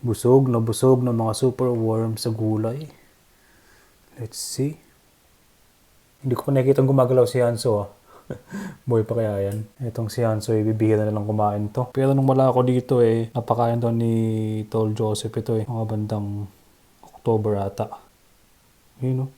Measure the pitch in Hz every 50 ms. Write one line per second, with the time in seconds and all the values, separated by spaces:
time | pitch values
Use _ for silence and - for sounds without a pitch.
0 | - 123 107 - - 127 127 139 139 127 123 113 113 113 110 - - 131 131 123
1 | 123 123 117 113 113 113 107 - - 131 120 - 127 127 123 117 113 110 110 110
2 | 113 113 113 107 - 123 110 110 110 107 110 107 110 113 123 143 160 147 - _
3 | _ _ _ _ _ _ _ _ _ _ _ _ _ _ _ _ _ _ _ _
4 | _ _ _ - 117 110 - - - - - - 131 143 156 - _ _ _ _
5 | _ _ _ _ _ _ _ _ _ _ _ _ _ _ _ _ _ _ _ _
6 | _ _ _ _ - 131 123 120 - - 139 135 127 131 135 - 135 135 135 135
7 | 127 123 131 127 123 - - 127 123 120 120 113 - 127 110 104 98 - - _
8 | _ _ - - _ _ - - - _ - 196 196 190 - - _ - 120 113
9 | 107 110 117 113 113 107 104 98 98 98 104 107 110 - _ _ 131 117 110 -
10 | 117 104 - - 120 113 110 107 101 - 113 110 107 107 110 107 110 107 110 107
11 | 107 107 107 107 104 107 107 107 107 104 104 104 107 104 - - 123 - - 135
12 | 135 135 139 139 135 135 131 131 131 131 120 127 123 127 127 127 123 - 139 123
13 | 120 113 113 117 113 113 - - 110 - 117 113 120 117 117 120 117 117 117 117
14 | 117 117 113 113 113 110 110 110 110 107 107 107 107 - - 113 110 107 107 110
15 | 117 107 107 104 - 110 - 127 113 - 117 110 110 - 120 113 113 110 113 107
16 | 107 107 110 104 104 101 101 104 101 98 - _ _ _ _ _ _ _ _ _
17 | - - _ - _ - 113 110 104 110 107 98 98 98 - - 110 - - -
18 | - _ _ _ _ _ _ _ _ _ _ _ _ _ _ _ _ _ _ _
19 | 123 127 131 127 131 135 -